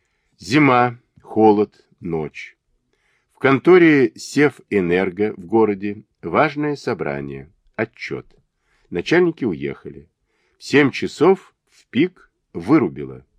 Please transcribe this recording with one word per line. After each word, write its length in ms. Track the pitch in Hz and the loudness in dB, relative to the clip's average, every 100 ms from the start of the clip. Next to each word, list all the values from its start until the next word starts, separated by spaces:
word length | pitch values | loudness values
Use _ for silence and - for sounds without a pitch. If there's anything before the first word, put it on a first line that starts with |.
| _ _ _ _ | _ _ _ _
Зима, 600 | 85 143 143 123 123 120 _ _ | -2 2 4 4 2 -4 _ _
холод, 640 | - 107 110 104 101 _ _ _ | -8 2 4 4 0 _ _ _
ночь. 580 | 95 80 73 - - _ _ _ _ _ _ _ _ | -10 -8 -8 -14 -20 _ _ _ _ _ _ _ _
В 60 | _ | _
конторе 720 | 131 135 165 180 165 147 120 | 0 2 4 6 6 4 2
Севэнерго 1200 | - - 131 143 - _ 101 87 90 98 90 107 104 | -2 -6 0 0 -2 _ -2 0 0 -2 -4 -6 -6
в 100 | 87 | -2
городе 580 | 110 107 101 101 101 - _ | 2 2 0 -8 -12 -18 _
важное 540 | 85 98 151 143 151 143 | -4 0 0 -2 -6 -6
собрание, 760 | - 98 76 69 71 69 67 _ _ | -8 -6 -6 -8 -10 -14 -18 _ _
отчет. 500 | - 113 - - 64 - _ _ _ _ _ _ | -8 -8 -10 -12 -12 -14 _ _ _ _ _ _
Начальники 560 | 87 - 170 180 165 | -10 0 0 0 -2
уехали. 640 | 127 73 69 67 - 69 73 _ _ _ _ _ | -6 -6 -8 -12 -16 -20 -20 _ _ _ _ _
В 60 | |
семь 300 | - 135 139 | -2 0 0
часов 640 | - 90 - 156 190 _ _ _ | -2 -10 0 0 0 _ _ _
в 180 | _ _ | _ _
пик 440 | 120 180 - _ _ _ | -4 -4 -6 _ _ _
вырубило. 760 | - 87 156 98 69 67 64 _ | -10 0 0 0 -6 -14 -16 _